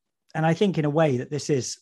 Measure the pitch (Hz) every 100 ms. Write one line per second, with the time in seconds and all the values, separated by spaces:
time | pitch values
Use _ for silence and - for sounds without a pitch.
0 | _ _ _ 156 160 165 208 156 147 147
1 | 160 123 131 147 - 139 - -